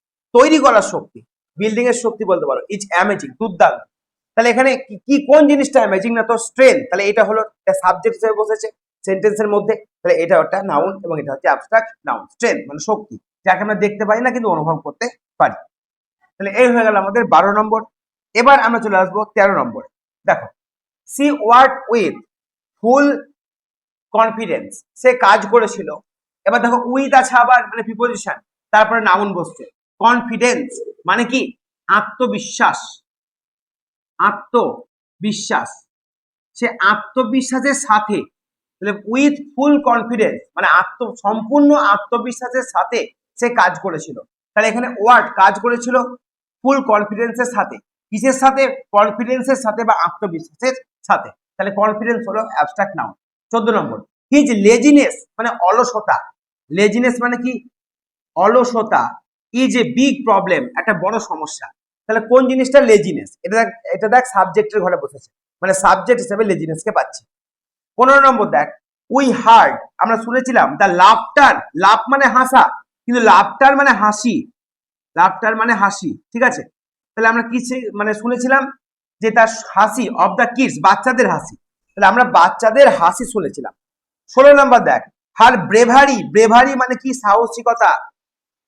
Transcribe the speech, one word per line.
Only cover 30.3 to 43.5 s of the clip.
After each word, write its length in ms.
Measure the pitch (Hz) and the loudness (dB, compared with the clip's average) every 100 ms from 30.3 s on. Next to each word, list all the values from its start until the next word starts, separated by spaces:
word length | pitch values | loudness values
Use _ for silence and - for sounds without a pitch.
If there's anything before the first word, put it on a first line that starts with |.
| 220 247 247 277 - - - 175 | -4 -2 -2 -6 -12 -16 -12 -4
মানে 180 | 208 | -2
কি? 280 | 240 254 - - _ _ - | -2 -4 -6 -12 _ _ -2
আত্মবিশ্বাস, 1160 | 202 208 - 247 208 - - 196 - - - _ _ _ _ _ _ _ _ _ _ _ - | -2 -2 -6 -6 -6 -10 -2 -2 -2 -12 -20 _ _ _ _ _ _ _ _ _ _ _ -4
আত্মবিশ্বাস। 1700 | 190 - - 240 185 - - _ _ - 202 - - 202 - - _ _ _ _ _ _ _ | -2 -2 -4 -2 -2 -6 -18 _ _ -10 -6 -6 -4 -6 -6 -14 _ _ _ _ _ _ _
সে 140 | - 240 233 | -8 -8 -2
আত্মবিশ্বাসের 920 | 190 208 - 254 226 262 254 254 277 | -2 -2 -4 -4 -2 -2 -4 -4 -2
সাথে, 420 | 269 - 214 214 190 - _ _ _ _ - | -4 0 0 0 -6 -6 _ _ _ _ -12
তাহলে 120 | 196 | -8
with 420 | 202 208 247 285 | -8 -4 0 0
full 400 | 285 - - 285 285 | -2 -10 -4 0 2
confidence 560 | 262 233 226 240 180 - - | 2 -2 -2 -2 -2 -4 -12
মানে 120 | - 185 | -4 0
আত্ম, 480 | 170 185 - 233 | 2 0 -6 -10
সম্পূর্ণ 600 | - 202 226 220 294 285 | -6 -6 -4 -2 2 4
আত্মবিশ্বাসের 880 | 294 214 202 - 240 254 233 247 254 | 4 2 -2 -2 -6 -6 -10 -8 -6
সাথে 440 | 247 175 190 233 - _ _ - | -6 -4 -4 -4 -8 _ _ -6
সে 80 | |
কাজ 300 | 240 | -4